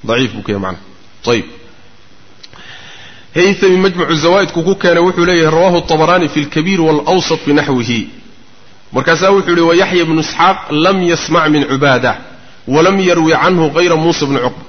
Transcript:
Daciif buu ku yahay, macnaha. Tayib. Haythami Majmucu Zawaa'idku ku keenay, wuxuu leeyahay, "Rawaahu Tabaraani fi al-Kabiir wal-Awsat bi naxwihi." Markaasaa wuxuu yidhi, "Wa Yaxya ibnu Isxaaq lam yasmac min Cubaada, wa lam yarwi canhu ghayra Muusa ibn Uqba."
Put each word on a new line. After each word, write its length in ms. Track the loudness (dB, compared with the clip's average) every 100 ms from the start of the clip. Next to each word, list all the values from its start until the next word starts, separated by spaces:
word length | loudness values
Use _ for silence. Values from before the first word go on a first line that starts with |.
Daciif 300 | -2 -2 -2
buu 80 | -6
ku 80 | -8
yahay, 100 | -6
macnaha. 220 | -6 -10 -16 -20 -20 -10
Tayib. 220 | -2 -2 -4 -18 -20 -20 -20 -20 -20 -20 -20 -20 -20 -20 -20 -20 -20 -20 -20 -20 -8 0
Haythami 420 | 0 2 2 2
Majmucu 380 | 0 -2 -2 0
Zawaa'idku 480 | 2 2 0 -2
ku 120 | -2 0
keenay, 280 | 0 2
wuxuu 220 | 0 0 0
leeyahay, 260 | 2 2 2
"Rawaahu 240 | 2 2 0
Tabaraani 400 | 0 2 2 0
fi 100 | -4
al-Kabiir 420 | -4 -4 -2 0
wal-Awsat 580 | 2 0 0 -2 0 -4 0
bi 80 |
naxwihi." 560 | 0 0 -2 -2 -4 -6 -14 -20 -20 -20 -20 -20 -20 -6
Markaasaa 400 | -4 0 2 2
wuxuu 180 | 2 2
yidhi, 120 | 2
"Wa 140 | 2 2
Yaxya 260 | 2 0
ibnu 180 | 0 -2
Isxaaq 380 | -2 0 0 0 -4
lam 320 | 0 0 0
yasmac 460 | 0 -2 0 0 2
min 140 | 0
Cubaada, 540 | 0 0 2 2 0 -4 -12 -20 -20 -18 -2
wa 140 | 2
lam 180 | 2 2
yarwi 320 | 0 2 2
canhu 380 | 2 2 2 0
ghayra 240 | 0 0 2
Muusa 300 | 0 0 -2
ibn 100 | -2
Uqba." 280 | -4 -6